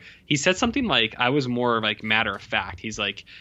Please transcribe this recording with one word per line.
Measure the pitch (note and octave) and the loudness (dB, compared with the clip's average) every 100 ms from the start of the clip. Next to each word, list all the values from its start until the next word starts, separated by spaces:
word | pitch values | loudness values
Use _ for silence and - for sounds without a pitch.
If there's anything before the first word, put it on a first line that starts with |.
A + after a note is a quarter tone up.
| - - - | -8 -20 -4
he | D3 | 0
said | F#3 F#3 | 2 2
something | A#3+ C#4 A#3 | 0 0 0
like, | B2+ A2 - | 2 2 2
"I | B2 | 2
was | D3 B2+ | 2 0
more, | A#2+ B2 A2+ | 0 2 2
like, | A2 G#2+ | 0 -2
matter | A2 A2 A2 G2 | 0 2 2 -4
of | |
fact." | - A2 F#2+ F2+ | -4 -4 -4 -6
He's | A2+ A2 | -8 -6
like, | G2+ G2+ - - | -6 -6 -14 -20